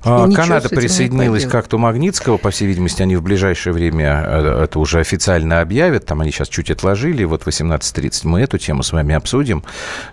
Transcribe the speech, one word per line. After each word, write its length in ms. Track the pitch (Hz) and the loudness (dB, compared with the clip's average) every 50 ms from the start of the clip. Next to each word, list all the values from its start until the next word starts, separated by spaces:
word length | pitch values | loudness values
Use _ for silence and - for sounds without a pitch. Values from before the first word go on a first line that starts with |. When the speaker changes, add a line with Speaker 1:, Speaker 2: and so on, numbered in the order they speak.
| - | 0
Speaker 1:
А, 220 | 117 120 120 120 | 2 4 4 6
Speaker 2:
ничего 160 | 185 202 185 | 4 4 4
Speaker 1:
Канада 260 | 165 170 170 151 127 127 | 4 2 2 0 0 0
Speaker 2:
с 40 | |
этим 40 | - | 0
не 40 | 143 | 0
Speaker 1:
присоединилась 600 | 120 113 - - 127 123 127 131 127 120 110 107 | 0 0 0 0 0 0 2 2 2 2 2 0
к 40 | - | 0
Speaker 2:
поделать. 180 | 127 120 117 110 | 0 0 -2 -2
Speaker 1:
акту 140 | - - 113 | 0 0 0
Магнитского. 580 | 117 117 110 123 151 196 190 - - - 110 | 2 2 2 2 0 0 -2 -2 0 0 0
По 140 | 98 - 101 | 2 0 0
всей 160 | 92 - 104 98 | -2 0 0 0
видимости, 340 | 95 87 90 85 - - | 0 0 0 -2 0 0
они 140 | 95 92 92 | 0 2 2
в 60 | 87 | 2
ближайшее 500 | 80 92 101 92 95 95 87 - - 90 | 2 0 0 2 2 0 0 0 -2 -2
время, 500 | 87 82 85 82 78 80 78 73 73 73 76 | -2 0 0 0 0 2 2 2 2 0 0
э, 400 | - - 78 76 76 62 62 78 | 0 0 0 2 2 2 2 0
это 140 | 76 - 78 | 0 0 0
уже 220 | 76 - - 85 | 0 0 2 0
официально 600 | 78 - - 85 - 101 92 85 78 80 82 85 | 0 0 -2 -2 0 2 2 2 2 2 2 0
объявят. 420 | 85 80 98 131 170 185 147 110 - | 0 0 0 0 2 2 0 0 -2
Там 140 | - 76 73 | -2 -2 -2
они 100 | 78 78 | -2 -2
щас 180 | 69 - 76 - | -2 -4 -6 -6
чуть 220 | - - 80 - | -4 -4 -4 -4
отложили. 540 | 76 - - 95 101 101 127 165 170 131 98 | -2 -2 0 0 0 0 0 -2 0 0 0
Вот 180 | 80 80 76 | 0 -2 -2
в 40 | - | -2
восемнадцать 480 | 80 76 - 78 82 80 71 - - - | -4 -4 -2 -2 -2 -2 -2 -2 -4 -6
тридцать 300 | 78 71 - - - - | -4 -4 -4 -4 -4 -2
мы 180 | 80 85 90 | 0 2 2
эту 160 | 131 - - 92 | 2 0 -2 -4
тему 240 | - - 73 67 64 | -2 -2 -2 -2 -2
с 80 | - | -2
вами 220 | - 82 76 73 78 | -2 0 0 2 0
обсудим. 500 | 76 - - - 135 147 127 98 76 - - - - - - - - - - | 0 0 0 0 0 0 0 -2 -4 -4 -8 -14 -14 -12 -12 -12 -12 -14 -12